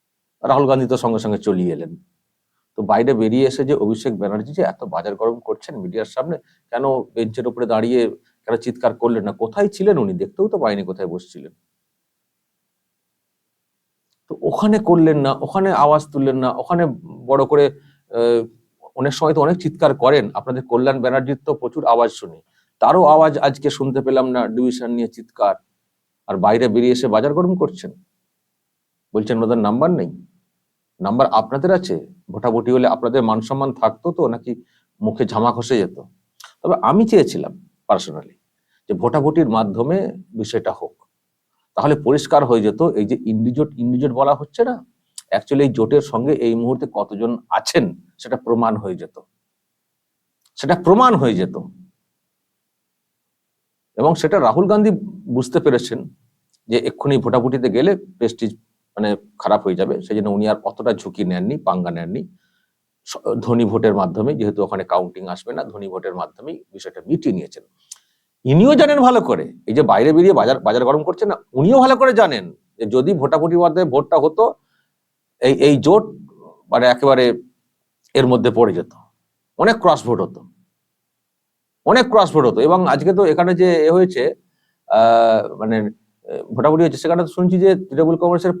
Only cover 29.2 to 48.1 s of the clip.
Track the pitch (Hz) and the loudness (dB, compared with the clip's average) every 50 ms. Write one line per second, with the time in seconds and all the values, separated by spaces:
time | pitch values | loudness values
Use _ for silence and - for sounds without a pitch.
29.2 | 104 113 120 113 117 110 120 117 104 104 110 127 156 175 180 139 90 87 90 - | -2 -2 -2 -2 0 0 0 0 0 0 0 0 0 0 0 -2 -4 -8 -10 -16
30.2 | - _ _ _ _ _ _ _ _ _ _ _ _ _ _ - 92 98 113 123 | -20 _ _ _ _ _ _ _ _ _ _ _ _ _ _ -8 -6 -2 0 0
31.2 | 135 - 107 110 110 - 135 139 143 180 190 180 185 - 92 78 - - - _ | 0 2 2 0 0 -2 -4 -2 0 0 0 0 -2 -4 -8 -8 -8 -12 -20 _
32.2 | _ - - 104 117 120 110 117 110 120 127 127 127 - - 127 123 117 123 135 | _ -16 -10 -6 -4 -2 -2 -2 0 0 2 2 2 2 0 0 -2 -2 0 0
33.2 | 117 110 110 113 110 - 135 135 139 135 123 - - 110 - - - 175 170 - | 0 0 -2 -2 -4 -6 -6 -4 -4 -6 -4 -2 -2 -2 -2 -4 -8 -6 -4 -2
34.2 | 160 117 117 117 - 123 113 - - _ _ _ _ _ _ - 104 107 107 - | -2 -2 -4 -6 -10 -10 -12 -12 -14 _ _ _ _ _ _ -6 -6 -4 -2 -2
35.2 | 123 - 113 107 113 120 113 120 113 - 131 110 92 90 - - - _ _ _ | -4 -2 -2 -2 0 0 -2 -2 -4 -2 0 0 -2 -2 -6 -14 -20 _ _ _
36.2 | _ _ _ _ - - _ _ - 180 180 - - - - 208 226 226 - 185 | _ _ _ _ -20 -20 _ _ -4 -2 -2 0 2 2 2 2 2 4 4 4
37.2 | 135 - - 82 71 - - - - _ _ _ _ - 104 87 - - 76 76 | 4 2 -2 -8 -8 -10 -12 -16 -20 _ _ _ _ -2 -2 -2 -2 -8 -14 -14
38.2 | 69 - _ _ _ _ _ _ _ _ _ _ _ - 208 - - 120 151 151 | -16 -18 _ _ _ _ _ _ _ _ _ _ _ -6 -4 -2 -2 -2 0 0
39.2 | 135 151 156 170 156 120 113 110 113 101 92 113 120 147 180 196 180 - - - | 0 0 2 2 2 2 0 0 -2 -2 -2 -4 -2 -2 -2 -2 -4 -6 -8 -12
40.2 | - _ 113 110 107 - - 104 - - - - - - _ _ _ _ _ _ | -18 _ -10 -10 -8 -6 -6 -6 -6 -6 -8 -8 -12 -16 _ _ _ _ _ _
41.2 | _ _ _ _ _ _ _ _ _ _ - - 113 147 175 151 147 120 143 147 | _ _ _ _ _ _ _ _ _ _ -6 -2 0 0 0 0 0 0 0 0
42.2 | 147 - 151 147 143 123 120 113 104 107 104 110 165 165 - 107 107 104 - - | 0 2 2 2 4 4 2 2 2 0 0 0 -2 0 0 -2 -2 -2 -4 -4
43.2 | - 113 110 107 113 123 120 143 151 151 - 120 120 123 127 123 139 139 117 131 | -4 -4 -2 -2 -2 -2 -2 -2 -4 -4 -4 -6 -4 -2 -2 -2 -2 -2 -2 0
44.2 | 139 143 143 139 147 - _ - 233 262 247 - - _ _ _ _ _ _ - | 0 0 0 -2 -6 -8 _ -4 -2 -2 -4 -8 -12 _ _ _ _ _ _ -20
45.2 | - - 95 104 - - 143 139 143 135 104 113 110 110 143 143 - - - 113 | -10 -6 -6 -6 -4 -2 0 2 2 2 2 0 0 2 2 0 0 0 -6 -4
46.2 | 123 147 147 - 120 117 113 117 117 123 127 123 147 117 - 101 101 - 104 98 | -2 -2 -2 0 0 -2 0 0 -2 -2 -4 -4 -6 -8 -6 -6 -6 -6 -6 -6
47.2 | 113 120 120 - - - - - - - - 170 117 87 - - - _ | -6 -6 -6 -8 -8 -4 -4 -4 -2 0 0 0 0 -2 -6 -10 -20 _